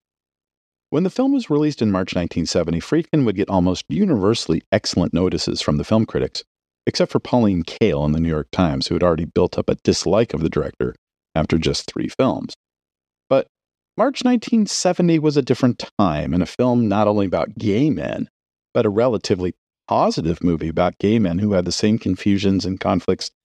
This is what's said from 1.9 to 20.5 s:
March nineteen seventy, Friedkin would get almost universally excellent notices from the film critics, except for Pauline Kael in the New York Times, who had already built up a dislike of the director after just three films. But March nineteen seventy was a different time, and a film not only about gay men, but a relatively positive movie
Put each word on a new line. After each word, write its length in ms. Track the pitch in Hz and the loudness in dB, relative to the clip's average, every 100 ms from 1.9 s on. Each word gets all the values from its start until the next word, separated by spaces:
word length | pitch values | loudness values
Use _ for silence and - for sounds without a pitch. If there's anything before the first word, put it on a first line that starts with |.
March 240 | 92 92 | 0 -2
nineteen 320 | 92 85 87 78 | -2 -4 -4 -2
seventy, 340 | 90 82 82 | 0 0 -2
Friedkin 460 | - 156 - 156 117 | 0 -2 0 0 0
would 100 | 95 | 0
get 140 | 98 | 0
almost 340 | 98 90 90 - | 2 2 0 -4
universally 760 | 151 202 117 98 117 - 80 - | 0 0 2 2 0 0 -2 0
excellent 400 | 104 - 95 87 | -2 0 -2 0
notices 480 | 90 92 85 - - | 0 0 -2 -4 -4
from 160 | - 73 | -2 -2
the 80 | |
film 220 | 76 110 110 | 0 0 0
critics, 380 | 65 65 - - _ _ _ - | -2 -4 -6 -14 _ _ _ -4
except 260 | - 175 | 0 0
for 60 | 123 | 0
Pauline 460 | - 127 107 90 | 0 2 4 2
Kael 420 | - - 107 71 76 | -2 0 2 2 0
in 60 | |
the 80 | 78 | 0
New 80 | 82 | 0
York 200 | 78 71 | -2 -4
Times, 340 | - - 67 - | 0 0 0 -2
who 80 | |
had 80 | 82 | 2
already 240 | 87 82 85 | 2 2 0
built 320 | 90 90 - | 0 0 0
up 100 | - | -2
a 60 | |
dislike 580 | - - 87 80 101 120 | 0 0 0 2 0 0
of 80 | - | -2
the 80 | 80 | -2
director 460 | - - - 62 - _ _ _ | -2 -4 -4 -6 -6 _ _ _
after 240 | 131 117 82 | -4 0 0
just 280 | 78 - - | 0 -4 -6
three 220 | - - | -8 -8
films. 460 | - 131 76 - - _ _ _ _ _ _ - | -2 -2 -2 -8 -16 _ _ _ _ _ _ 0
But 200 | 135 - _ _ _ _ - | 0 0 _ _ _ _ -2
March 260 | 254 262 | -2 0
nineteen 400 | 247 247 - 226 | 0 0 0 0
seventy 540 | 202 - 180 180 175 160 | 0 0 -2 2 2 4
was 180 | 151 143 | 2 0
a 60 | |
different 420 | 127 123 127 113 - - | 0 2 2 0 -8 -2
time, 340 | 95 76 71 | 0 0 -2
and 100 | 85 | 0
a 40 | 82 | -2
film 420 | - 123 123 110 | 0 0 2 0
not 200 | 101 104 | 2 2
only 180 | 104 98 | 2 0
about 320 | 85 - 110 | -2 -4 -4
gay 320 | 110 104 151 | -2 2 2
men, 400 | 85 64 - - _ _ _ _ | 0 -4 -6 -10 _ _ _ _
but 140 | 123 110 | 0 0
a 40 | |
relatively 640 | 101 127 101 - 92 90 - _ _ - | 2 2 0 -2 -2 -2 -6 _ _ -4
positive 540 | 113 196 190 82 82 | 0 0 0 -2 0
movie 260 | 87 | 0